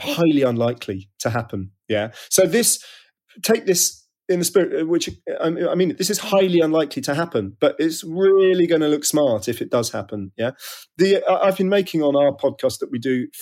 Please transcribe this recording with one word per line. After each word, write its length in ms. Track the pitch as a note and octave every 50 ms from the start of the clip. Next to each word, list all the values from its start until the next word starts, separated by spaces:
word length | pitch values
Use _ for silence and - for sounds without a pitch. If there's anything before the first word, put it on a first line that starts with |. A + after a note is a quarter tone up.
highly 420 | - C#4 D4 D3+ E3+ E3 D3 C#3+ C3+
unlikely 680 | B2 A#2 A#2 A#2 A#2+ A#2+ A#2+ - - G2 F#2+ G2+ _ _ _
to 120 | - A#2+
happen. 420 | A2 B2 A2+ - - G2+ F#2+ G2 - _ _ -
Yeah. 240 | A2 G#2 G#2+ A2+ - - - -
So 160 | - - F#3+
this, 360 | E3+ D#3+ A#3 A3+ - - - - - - - _ _ _ _ _ _ _ A3 -
take 240 | - A3+ A#3 -
this 320 | F#3+ F3+ F3 - - - - _ _ _ _ _ -
in 80 | F3+ F3+
the 60 | E3
spirit, 340 | - - G3 E3+ - - D3 D#3+
uh, 40 |
which, 240 | D#3+ E3+ E3 E3 - - - _ E3+ - -
I 100 | D#3+ E3
mean, 180 | E3+ E3+ F3 D#3+
I 60 | -
mean, 220 | F3 F#3 F3 -
this 120 | - F#3+ F#3
is 100 | G#3 G3
highly 420 | - - G3 G3 G3 F#3 F3 E3
unlikely 420 | D#3+ D#3 D#3 D#3+ D#3 D3 - C#3 -
to 120 | - C#3+
happen, 420 | D#3 E3+ E3+ - A#2 G2+ G2 G2 _
but 160 | D#3 C#3+ - -
it's 240 | D#3 E3 D#3+ - -
really 640 | E3 D#3+ F3+ G3 F#3+ G3 G3 F#3+ F#3+ F#3 F3+ E3+
gonna 220 | E3+ E3+ D#3 D#3 D3+
look 160 | D3+ D3 D3
smart 440 | - - D3+ D3 C3+ A2+ G#2 - -
if 120 | A#2 -
it 100 | - F#2
does 200 | - A#2+ A#2 -
happen, 420 | - G#2+ G2+ - A2 G#2 G2 G2 - -
yeah? 140 | A2+ B2 C3 _ - - - - - _ _
The, 260 | - F3+ F#3+ G3 F#3 - -
uh, 100 | F#3 - -
I've 160 | G3 F#3 -
been 100 | F#3+ F#3
making 320 | G3+ G3+ F#3 - - E3 D3+
on 140 | C#3+ C#3
our 160 | C#3+ C#3+ C#3+ F#2+
podcast 440 | - - C3+ A#2 - - C3 - -
that 120 | - -
we 80 | C#3 A#2+
do 280 | A2+ C3+ B2+ B2+ A#2+ - - -